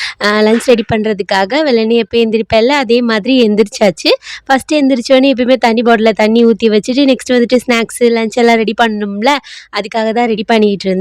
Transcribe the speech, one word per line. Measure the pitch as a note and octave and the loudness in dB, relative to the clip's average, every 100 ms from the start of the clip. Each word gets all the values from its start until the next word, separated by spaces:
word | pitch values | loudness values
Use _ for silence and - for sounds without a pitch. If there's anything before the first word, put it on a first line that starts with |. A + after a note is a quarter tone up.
| - - | -12 -4
அஹ், | G#3 G#3+ | -2 2
லஞ்ச் | G#3+ A3+ C4+ | 2 2 2
ரெடி | A#3 A3+ | 0 0
பண்றதுக்காக | A3+ G#3+ G3 G3 G3 F#3+ C#4 | -2 -2 -4 -4 -2 -2 -2
வெள்ளனே | D4+ A#3 A3 A#3 | 0 0 0 -2
எப்பயும் | A3 A#3 | 0 -2
எந்திரிப்பேன்ல, | A3+ A3 A3 A3 A#3 C#4+ | 0 -2 0 0 2 0
அதே | A3+ A#3+ | 0 0
மாதிரி | A#3+ A3 G3 C4 | 0 -2 0 2
எந்திரிச்சாச்சு. | A3+ G#3 G#3+ - G#3 - D4+ C5 - - | 2 0 -2 0 0 0 -2 -2 -6 -10
ஃபர்ஸ்ட் | - C4+ - | -2 -2 0
எந்திரிச்சோடனே | D4+ C4+ C4 A#3 C4 C#4 | 0 0 0 2 2 2
எப்பயுமே | A#3+ B3 B3+ | 0 0 0
தண்ணி | A#3+ A3+ | 0 0
பாட்டில்ல | A#3 A#3 A3 G#3 | 2 2 2 0
தண்ணி | G#3+ A3+ | 2 4
ஊத்தி | A#3 G#3 A3+ | 2 2 0
வச்சுட்டு, | G#3 - B3+ C#4 | 0 0 0 0
நெக்ஸ்ட் | B3 - | 0 0
வந்துட்டு | B3 A#3+ B3+ | 0 2 0
ஸ்நாக்ஸ், | - A#3 A3 - A#3+ | 0 -2 -2 -2 0
லஞ்ச் | A#3 A3 B3 | 0 -2 0
எல்லாம் | A#3 A3+ | 2 2
ரெடி | A3 A3 | 0 -2
பண்ணணும்ல, | A#3 G#3 G#3 G3+ A#3+ C#4+ - - - | -2 -2 -8 -4 -2 -2 -6 -20 -12
அதுக்காக | G#3 C#4 A#3 A3 | -8 -6 -4 -2
தான் | A3 A#3+ | 0 -2
ரெடி | G#3+ | -2
பண்ணிட்டு | A3 A3+ G#3 G3 | 0 2 2 0
இருந்தேன். | F#3+ F#3 | -2 0